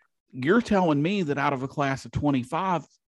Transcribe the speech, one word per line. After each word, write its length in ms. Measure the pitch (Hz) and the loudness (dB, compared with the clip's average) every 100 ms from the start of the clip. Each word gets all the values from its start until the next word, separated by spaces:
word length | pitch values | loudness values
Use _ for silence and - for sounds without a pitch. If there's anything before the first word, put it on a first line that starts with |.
| _ _ _ | _ _ _
you're 280 | - 131 226 | -6 2 2
telling 400 | 226 202 180 143 | 4 2 4 2
me 220 | 156 208 | 2 0
that 160 | 156 143 | -2 0
out 160 | 139 | 0
of 80 | 135 | -2
a 60 | 131 | -4
class 360 | - 139 135 | -2 -2 -2
of 80 | 120 | -4
twenty-five, 720 | - 147 139 117 160 190 170 131 _ | -2 0 0 0 -4 -2 -2 -4 _